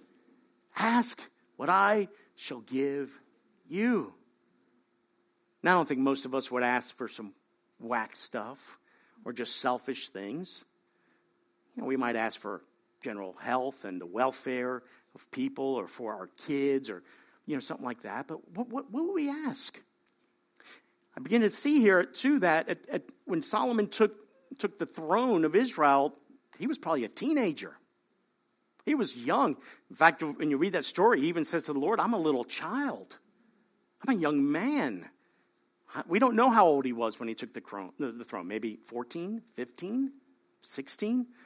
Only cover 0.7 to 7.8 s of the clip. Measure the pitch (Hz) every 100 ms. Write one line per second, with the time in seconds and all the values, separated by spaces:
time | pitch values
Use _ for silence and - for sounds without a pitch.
0.7 | - 226 233 240 - - _ _ - 139
1.7 | 190 196 214 196 - _ _ - 127 110
2.7 | 131 139 143 135 - _ _ _ _ _
3.7 | 165 233 226 107 - _ _ _ _ _
4.7 | _ _ _ _ _ _ _ _ _ 170
5.7 | 180 147 135 135 135 131 131 - 123 120
6.7 | 123 - - 113 - 104 - _ _ _
7.7 | _